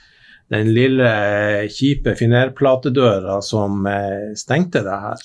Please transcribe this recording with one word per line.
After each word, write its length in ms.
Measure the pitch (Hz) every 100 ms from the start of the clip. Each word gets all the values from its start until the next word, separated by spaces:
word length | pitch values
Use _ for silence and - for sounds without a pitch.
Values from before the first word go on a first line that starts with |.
| _ _ - - -
den 260 | 107 110
lille, 320 | 113 131 131
eh, 640 | 123 107 104 104 104 104 107
kjipe 480 | - 139 143 120 98
finerplatedøra 1200 | 117 120 131 - 135 127 135 135 123 98 95 98
som, 460 | - 110 101 101 98
eh, 480 | 101 101 98 104
stengte 480 | 104 - 143 180 131
det 140 | 98 98
her. 200 | 104 113